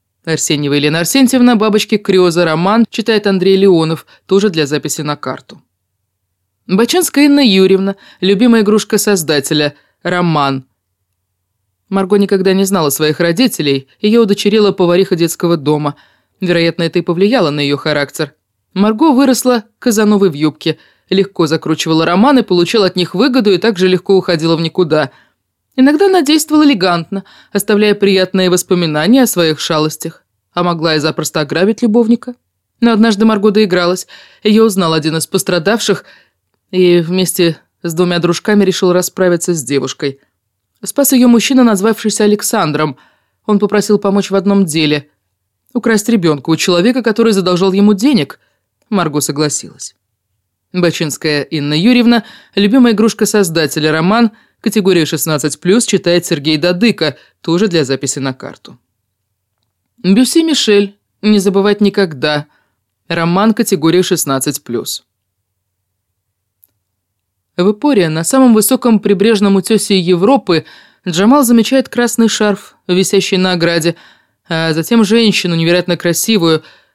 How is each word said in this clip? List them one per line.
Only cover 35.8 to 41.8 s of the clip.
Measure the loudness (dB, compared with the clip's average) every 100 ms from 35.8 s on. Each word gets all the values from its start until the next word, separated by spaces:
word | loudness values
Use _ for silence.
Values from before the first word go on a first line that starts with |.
| -2 -4 -6 -20 _ _ _ _ _
и | 0 2 2
вместе | 0 -2 -2 -2 -2 -2 _ _
с | -8
двумя | -2 -2 0
дружками | -2 -2 0 0 2
решил | 0 0
расправиться | 0 -2 -2 0 0 -2
с | -6
девушкой. | -4 -4 -4 -6 -8 -8 _ _ _ _ _ _
Спас | -10 -4 0
её | 2 4
мужчина, | 4 2 2
назвавшийся | 2 2